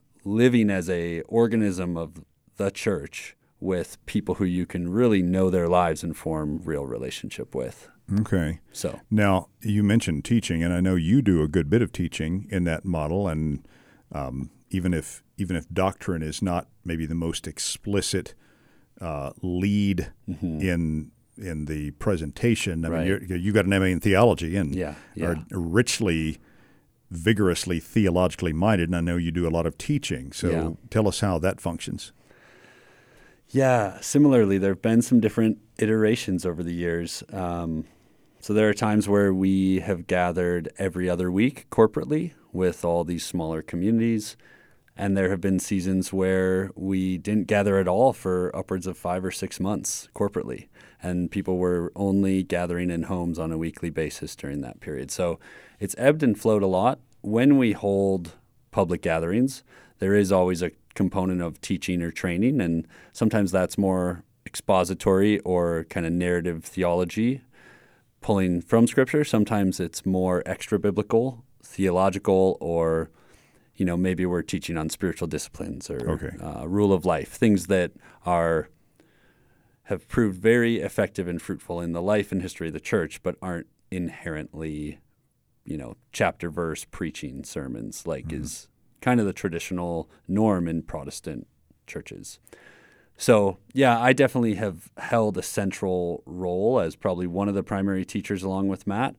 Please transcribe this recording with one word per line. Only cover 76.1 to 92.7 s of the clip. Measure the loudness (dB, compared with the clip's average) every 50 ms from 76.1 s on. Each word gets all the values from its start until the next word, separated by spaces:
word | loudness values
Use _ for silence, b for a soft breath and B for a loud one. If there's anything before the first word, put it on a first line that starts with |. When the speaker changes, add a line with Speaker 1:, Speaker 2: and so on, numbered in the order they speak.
| -4 -4 -4 -8 -10 -10
Speaker 1:
uh, | -12 -10 -10 -10 -6 -2
rule | 0 2 4 4
of | 4 4 4
life, | 2 0 0 -2 -6
things | -4 2 4 4 4 4 2 2
that | 2 2 2 0 -4 -10 B B B B B
are, | 0 2 2 4 2 2 0 0 -4 _ _ _ _ _ b b b b b b b b b b b b b b b b b b
have | -6 -6 -6 -6 -4
proved | 0 2 2 2 2 2
very | 4 4 4 4 4 2 0 -2
effective | -4 -4 -2 -2 -2 -2 -2 -4 -4
and | -4 -4 -6
fruitful | -6 -8 -10 -10 -8 -8 -8 -6
in | -4 -4 -4
the | -4
life | 0 0 0 0 0 -2 -4
and | -6
history | -6 -6 -8 -8 -8 -8
of | -8
the | -8
church, | -6 -2 -2 -2 -2 -2 -6 -8 -8
but | -8 -8 -6
aren't | -8 -8 -8 -8 -10 _ _ _ _ -10
inherently, | -8 -6 -6 -6 -8 -10 -10 -10 -8 -8 -10 -12 -12 -10 -10 -8 -8 -8 -10 -10 -12 -14 _ _ _ _ _ _ _ _ _ _ _ _ _
you | -10 -10 -8
know, | -10 -12 -16 -18 _ _
chapter | -4 -2 0 0 -2 -2 -8 -8
verse | -6 -4 -4 -4 -6 -8 -10 -14
preaching | -10 -8 -8 -8 -8 -8 -12 -12 -12 -12 -14
sermons | -10 -10 -8 -8 -8 -8 -10 -10 -12 -12 -12 -8
like | -8 -8 -8 -8 -8
Speaker 2:
Mm-hmm. | -8 -8 -8
Speaker 1:
is | -8 -10 -14 -16 _ _ _ _ _ _ -6
kind | -2 2 2 2
of | 2
the | 0 -2
traditional | -2 -4 -4 -4 -4 -6 -6 -6 -4 -4 -4 -4 -4 -6 b b b b b
norm | 0 2 4 4 4 2 0 0
in | -2 -4 -6
Protestant | -6 -10 -10 -10 -10 -14 -12 -10 -10 -10 -10 -12 _ _ _ _ _ _ _ _ -16
churches. | -14 -14 -14 -14 -16 -16 -16 -18 -20 -20 B B B B B B